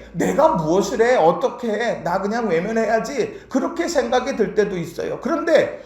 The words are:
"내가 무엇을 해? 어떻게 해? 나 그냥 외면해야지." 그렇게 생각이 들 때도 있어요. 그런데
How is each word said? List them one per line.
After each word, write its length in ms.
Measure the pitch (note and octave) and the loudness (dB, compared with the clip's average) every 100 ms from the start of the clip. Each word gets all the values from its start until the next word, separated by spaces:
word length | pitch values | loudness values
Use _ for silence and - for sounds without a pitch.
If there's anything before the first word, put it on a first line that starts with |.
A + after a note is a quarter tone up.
| - | -10
"내가 380 | E3+ F#3+ F#3 D#4 | -2 0 4 4
무엇을 500 | F3+ D#3 F#3 - A3 | 4 2 0 0 2
해? 140 | A#3 B3 | 4 6
어떻게 560 | D#3+ C4 A#3+ A#3+ A#3 | 4 4 -2 -2 -4
해? 220 | G#3 A#3 D3 | -2 -2 -2
나 180 | E3+ F#3+ | -2 -2
그냥 280 | G3+ A#3 A3 | -2 -2 0
외면해야지." 960 | E3 G3 A3+ A3 A3+ - C#4 E3 - - | 0 0 -2 0 0 -2 -4 -4 -6 -4
그렇게 400 | C4 - - E4+ | -2 -2 -4 -2
생각이 480 | C#4+ A#3 B3+ B3+ A#3 | -2 0 0 0 -2
들 180 | G3+ | 0
때도 220 | G#3 G3 F#3 | 2 0 -2
있어요. 440 | D#3+ - - - | -6 -6 -6 -4
그런데 640 | A#3+ E4 E4 C#4 - - | -2 -2 4 4 4 -4